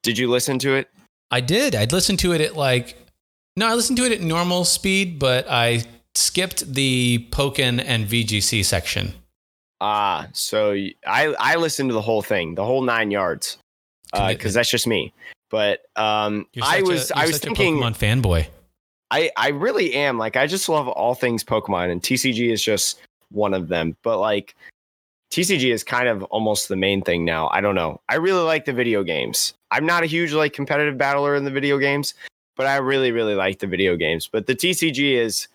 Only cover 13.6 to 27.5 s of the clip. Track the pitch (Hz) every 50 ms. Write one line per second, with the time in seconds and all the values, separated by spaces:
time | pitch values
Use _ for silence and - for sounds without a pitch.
13.6 | _ _ _ _ _ _ _ _ _ - - 98 101 95 - - - - 95 120
14.6 | 117 - - 117 - 120 113 90 62 - _ _ - - - _ _ _ - 110
15.6 | 104 104 92 - - _ _ - 110 107 107 107 107 104 104 104 - _ _ 120
16.6 | 127 139 165 196 190 185 175 160 - - - 143 151 165 160 143 - - 220 -
17.6 | 202 175 156 143 123 117 107 - - 104 113 131 117 98 87 82 80 - - -
18.6 | _ _ _ _ _ _ _ _ _ _ - 147 165 156 - - 117 139 147 143
19.6 | 175 240 - 202 185 156 120 135 143 139 123 113 110 110 - 127 139 151 180 190
20.6 | - - 165 151 135 123 - - 98 120 127 - - 123 117 110 - - 107 110
21.6 | - - 98 87 90 90 87 87 - - 131 123 - 131 120 110 120 120 113 101
22.6 | - 113 107 98 - - - - - _ _ _ _ _ - 104 104 101 95 95
23.6 | 87 78 90 85 80 82 80 _ _ 117 113 95 98 110 104 101 - - - _
24.6 | - - _ _ _ _ _ _ _ _ _ _ _ _ - 170 175 180 196 151
25.6 | 127 127 117 107 - - 123 120 123 123 113 98 95 - - 110 110 110 104 -
26.6 | - - 98 95 95 98 98 98 92 - 85 85 82 85 82 80 80 -